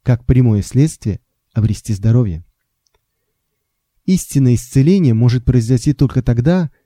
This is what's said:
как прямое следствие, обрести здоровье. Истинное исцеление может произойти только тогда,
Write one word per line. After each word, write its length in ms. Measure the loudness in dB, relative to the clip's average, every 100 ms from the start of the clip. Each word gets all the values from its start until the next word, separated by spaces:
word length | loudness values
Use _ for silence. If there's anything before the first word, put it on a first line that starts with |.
как 240 | -4 -2 0
прямое 360 | 2 2 0
следствие, 580 | 0 0 0 -2 -8 -8 -12 _ _
обрести 400 | -4 -2 -4 -6
здоровье. 520 | -4 0 0 0 -6 -12 _ _ _ _ _ _ _ _ _ _ _ _ _ _ _ -4
Истинное 500 | -4 -2 0 0 0
исцеление 580 | 0 0 2 2 2
может 300 | 2 0 0
произойти 500 | 0 0 0 0 0
только 300 | 0 0 0
тогда, 480 | -2 0 0 0 -2 -8